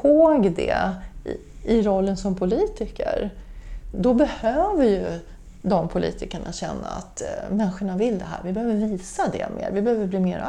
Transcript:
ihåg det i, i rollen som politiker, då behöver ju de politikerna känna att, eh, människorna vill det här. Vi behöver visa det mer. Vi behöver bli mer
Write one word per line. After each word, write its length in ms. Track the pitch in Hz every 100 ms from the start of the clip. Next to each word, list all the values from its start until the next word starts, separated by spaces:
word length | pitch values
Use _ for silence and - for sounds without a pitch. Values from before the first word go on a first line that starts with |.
ihåg 480 | 277 302 320 294 196
det 400 | 165 - - 190 185 - - -
i, 120 | - - - - 226
i 40 |
rollen 360 | 208 190 196 190
som 180 | 202 185
politiker, 920 | 180 233 403 - 220 - - - 208 - - - - - -
då 200 | 202 240
behöver 680 | 240 294 - 226 262 381 381
ju 360 | 247 196 180 170 - - - -
de 260 | 180 190 165
politikerna 640 | 185 170 - - - -
känna 360 | - 165 69 -
att, 340 | - - -
eh, 340 | - - - 208
människorna 420 | 208 185 196 185
vill 200 | 233 214
det 60 | 165
här. 140 | 170
Vi 100 | 175
behöver 200 | 190 233 220
visa 480 | 214 190 - - 302
det 160 | - - -
mer. 140 | -
Vi 100 | 190
behöver 240 | 214 233 196
bli 120 | 190
mer 200 | 185 180